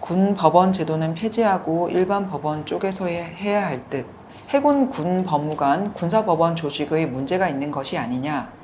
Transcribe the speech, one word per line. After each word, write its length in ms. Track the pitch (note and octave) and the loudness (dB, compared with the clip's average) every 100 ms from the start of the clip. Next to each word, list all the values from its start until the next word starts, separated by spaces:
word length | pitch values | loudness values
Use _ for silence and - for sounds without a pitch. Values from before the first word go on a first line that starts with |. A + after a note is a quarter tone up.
군 340 | - F3 G3 | -2 2 2
법원 380 | G3+ D#3+ F3 F#3+ | 4 4 6 6
제도는 420 | F#3 D#3+ D#3+ D#3+ | 4 0 0 -2
폐지하고 720 | E3 A3 A3 A3 F#3 E3+ E3 F3 | -2 -2 0 2 2 0 0 0
일반 380 | F3+ F#3 G3+ F#3+ | 2 2 0 -2
법원 380 | D3 D3+ D3+ D3 | -4 -4 -4 -4
쪼개서 400 | F3 G3 F#3+ F3+ | -4 -2 -2 -4
해-, 160 | E3+ | -4
해야 420 | E3+ E3 G3+ G#3 | -6 -6 -2 0
할 240 | F#3 B2+ - | 0 -4 -6
듯. 180 | C#3 - - - - - | -6 -6 -14 -20 -20 -2
해군 400 | C#4 D4 C#4+ C4 | 2 4 4 2
군 340 | - D#3+ F#3 | 0 -2 0
법무관 720 | F3+ D3+ D3+ D3+ C#3 D#3 G3+ | 0 0 -2 0 2 2 -2
군사법원 600 | - E3+ A3 F#3+ D#3+ E3 E3 | -4 0 2 2 2 2 0
조직의 500 | D3+ C#3+ D3 D#3 D#3+ | -4 -4 -2 0 0
문제가 420 | B2+ C3+ F#3 F#3 | -2 -2 0 0
있는 220 | C3+ D3 | -2 -4
것이 260 | C#3+ C3+ E3+ | -4 -4 -4
아니냐 540 | A#2+ B2+ C#3+ C#3+ A2+ - | -4 -4 -2 -4 -6 -12